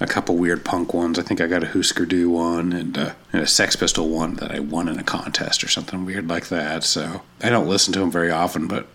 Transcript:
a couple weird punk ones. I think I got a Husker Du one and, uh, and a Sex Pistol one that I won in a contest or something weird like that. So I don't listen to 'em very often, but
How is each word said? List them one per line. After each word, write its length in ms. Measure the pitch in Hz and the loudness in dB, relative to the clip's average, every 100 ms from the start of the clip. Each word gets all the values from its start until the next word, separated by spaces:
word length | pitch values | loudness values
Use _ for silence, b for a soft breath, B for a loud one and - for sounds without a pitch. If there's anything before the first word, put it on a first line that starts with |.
a 60 | - | -2
couple 320 | - - 85 | -2 2 2
weird 260 | 87 85 | 4 2
punk 300 | - 90 85 | 0 -2 0
ones. 240 | 87 85 85 | 0 0 0
I 60 | |
think 180 | 87 90 | -2 0
I 60 | 85 | 2
got 160 | 90 | 2
a 40 | 80 | 0
Husker 380 | 95 85 - 85 | 0 0 0 0
Du 240 | 90 87 | 2 4
one 420 | 85 85 85 87 | 4 2 0 0
and, 240 | 87 85 71 | -2 -4 -4
uh, 160 | 78 - - | -4 -6 -4
and 80 | 85 | -2
a 60 | 76 | 2
Sex 280 | - 101 - | 4 4 2
Pistol 340 | 85 - 80 | 0 2 0
one 260 | 80 82 - | 0 -2 -4
that 160 | 76 | -6
I 80 | 73 | -6
won 280 | 73 82 87 | -4 -2 -2
in 120 | 78 | -2
a 40 | |
contest 600 | - 85 - - - - | -4 -4 -4 -4 -2 -2
or 40 | - | 0
something 380 | - - 92 92 | -2 -4 -6 -6
weird 240 | 98 82 | -4 -2
like 200 | 82 - | -4 -2
that. 340 | 87 78 82 | -4 -2 -2
So 400 | - - 78 82 - - | 0 -2 -2 -6 -12 -4
I 60 | 113 | 2
don't 180 | 120 80 | 2 4
listen 260 | 98 - | 2 2
to 80 | 92 | 2
'em 100 | 92 | 2
very 180 | 85 85 | 2 2
often, 360 | 82 87 80 78 | 2 0 0 -2
but 200 | - - | -4 -6